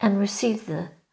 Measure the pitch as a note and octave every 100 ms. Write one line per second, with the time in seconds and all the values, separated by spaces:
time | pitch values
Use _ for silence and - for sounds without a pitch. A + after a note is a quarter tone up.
0 | G#3+ G3 G3+ - A#3+ G#3+ - D#3 F3 -
1 | _